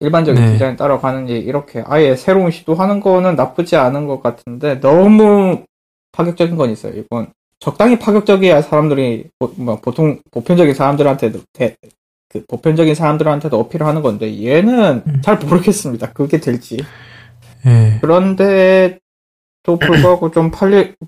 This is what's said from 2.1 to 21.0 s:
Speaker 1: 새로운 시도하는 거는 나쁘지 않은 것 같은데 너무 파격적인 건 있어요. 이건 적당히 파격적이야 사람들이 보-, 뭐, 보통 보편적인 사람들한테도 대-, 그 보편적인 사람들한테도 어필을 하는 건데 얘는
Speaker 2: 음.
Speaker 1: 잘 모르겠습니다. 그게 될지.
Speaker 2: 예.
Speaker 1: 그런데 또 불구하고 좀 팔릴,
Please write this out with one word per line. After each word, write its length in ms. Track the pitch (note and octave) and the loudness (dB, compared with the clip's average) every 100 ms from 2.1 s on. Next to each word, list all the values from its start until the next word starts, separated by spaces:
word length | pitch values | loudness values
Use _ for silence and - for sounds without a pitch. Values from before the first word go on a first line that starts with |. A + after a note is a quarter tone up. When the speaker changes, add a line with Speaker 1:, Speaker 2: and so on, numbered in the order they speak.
| B2+ | 2
Speaker 1:
새로운 340 | - F#3+ F3+ | 0 0 0
시도하는 500 | E3 - D#3+ F#3+ G3+ | -4 -4 -2 0 0
거는 360 | G3 F#3 F3+ D#3 | 0 2 2 0
나쁘지 400 | C3 - E3+ D#3+ | -2 -4 -2 0
않은 300 | B2+ C#3+ D3 | 0 -2 -6
것 160 | C3+ | -4
같은데 580 | A#2+ A2+ - B2 D3 C3 | -6 -8 -14 -8 -6 -2
너무 840 | C#3 E3 G3 G#3+ G#3+ G3+ F#3+ E3 - _ _ _ _ | 2 4 6 6 6 4 2 -2 -8 _ _ _ _
파격적인 440 | - E3+ E3+ E3+ E3+ | -6 -4 -2 -2 -2
건 140 | B2+ | -4
있어요. 240 | G#2+ G#2 | -4 -10
이건 340 | G#2+ A2 A#2 A2 _ _ _ | -14 -10 -8 -8 _ _ _
적당히 380 | - - A3 A#3 | -10 0 2 2
파격적이야 640 | - G#3 G#3 G3 F#3+ D3+ | 0 -2 2 2 4 2
사람들이 640 | D3+ D3+ D3+ C#3 B2+ A2+ - - | 2 0 0 0 -2 -6 -10 -10
보-, 140 | B2+ - | -10 -8
뭐, 240 | A#2+ G#2+ | -8 -6
보통 380 | - A#2 D#3 C3 _ | -6 -2 -2 -2 _
보편적인 420 | B2 A#2 F3 D#3 | -10 -2 2 2
사람들한테도 680 | C3+ C#3 C#3+ C#3+ C3+ A#2 G2 - | 2 0 2 0 0 -4 -6 -14
대-, 240 | - A#2+ - - _ _ _ _ | -6 -6 -6 -20 _ _ _ _
그 120 | G#2+ - | -16 -12
보편적인 460 | A#2 D#3+ D#3 D#3+ | -6 -2 2 2
사람들한테도 640 | D3+ D#3 D3+ D#3 D3 D3+ A2 | 2 0 0 0 -2 -2 -2
어필을 260 | A#2 E3 D#3 | -4 -4 -2
하는 140 | D#3 | -2
건데 400 | C#3 G#2 A2 G#2 | -2 -4 -6 -6
얘는 580 | A2+ D3+ G#3+ B3 G3 B2 - | -2 2 2 2 2 0 -2
Speaker 2:
음. 140 | C#3 | -4
Speaker 1:
잘 140 | C#3+ G#3 | 0 -2
모르겠습니다. 720 | D3 F3 F3+ - C#3+ A#2 A#2+ | 0 0 0 -2 -4 -8 -10
그게 280 | - C#3 E3 | -6 -2 -2
될지. 380 | D3 A#2+ - A2+ - - - - - _ - - C3 | -2 -6 -6 -12 -12 -16 -20 -20 -20 _ -20 -4 2
Speaker 2:
예. 320 | A#2 A2 A2 | 4 4 2
Speaker 1:
그런데 1000 | D3 E3+ F#3+ F#3+ G3 G3 F#3 F#3+ F#3 F3+ _ _ _ _ _ _ | 2 2 2 0 0 4 4 4 2 -2 _ _ _ _ _ _
또 160 | - E3+ | -4 -2
불구하고 520 | D3 C#3+ F3+ F3 E3 | 2 2 4 2 0
좀 200 | E3 E3 | -2 -2
팔릴, 460 | - G3 G3+ - - | -2 2 2 0 -4